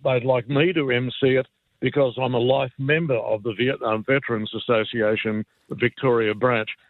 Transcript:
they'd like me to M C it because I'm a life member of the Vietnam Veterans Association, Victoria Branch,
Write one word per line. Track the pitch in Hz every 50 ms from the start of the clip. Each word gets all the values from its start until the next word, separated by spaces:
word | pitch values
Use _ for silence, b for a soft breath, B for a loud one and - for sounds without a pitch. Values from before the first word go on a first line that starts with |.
| -
they'd | 139 131 123 113
like | 131 127 123 117
me | 120 143 139 156 180 180
to | 165 143 131
M | 123 120 127 120 - -
C | 139 131
it | 131 131 135 _ _ _ _ _ _ -
because | - 135 - 143 139 127 - 127
I'm | 127 123 127
a | 120
life | 120 123 131 135 135 123 -
member | - 135 135 147 160 170 151 127
of | 110 110 110 110 107
the | 101 120 104
Vietnam | 95 123 131 135 - 127 113 110 110 104
Veterans | - 135 143 - - 117 107 107 - -
Association, | 107 - - 120 110 107 - - 117 107 107 110 107 - 110 107 107 107 _ _ _ _ -
Victoria | 151 - 120 120 - - - 131 120 117 113 104 107
Branch, | 104 120 127 120 110 110 - - b b